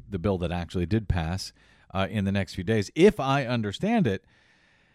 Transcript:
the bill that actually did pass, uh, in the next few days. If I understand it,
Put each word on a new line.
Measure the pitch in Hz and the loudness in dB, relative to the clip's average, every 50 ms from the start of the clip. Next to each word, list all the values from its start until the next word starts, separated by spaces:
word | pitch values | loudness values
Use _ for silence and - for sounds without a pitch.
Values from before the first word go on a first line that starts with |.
| - - | -6 -8
the | 101 90 | -6 -2
bill | 82 104 98 87 | 0 0 0 0
that | 87 78 | -2 -2
actually | 85 87 87 - - 92 87 | -2 -4 -4 -4 -2 -2 0
did | 82 104 113 104 - | 0 0 0 2 0
pass, | - 95 80 80 90 95 - - - _ _ _ _ _ _ - | 0 0 -2 -2 -4 -6 -6 -10 -16 _ _ _ _ _ _ -6
uh, | - 95 95 80 | -4 -2 -2 -2
in | 107 107 98 | -2 -2 0
the | 98 | 0
next | 98 101 95 - - | 0 0 -2 -4 -6
few | - 87 | -4 -2
days. | 90 113 110 98 - - | 0 2 0 0 0 2
If | 151 175 214 - - | 6 6 6 6 4
I | 135 135 135 143 131 | 0 0 0 0 0
understand | 113 123 117 107 104 95 - - 208 240 233 175 117 | -2 -2 -2 -2 -4 -4 -4 -2 0 2 2 2 2
it, | 95 98 - _ _ _ _ _ _ _ _ _ _ _ _ _ | 0 -2 -6 _ _ _ _ _ _ _ _ _ _ _ _ _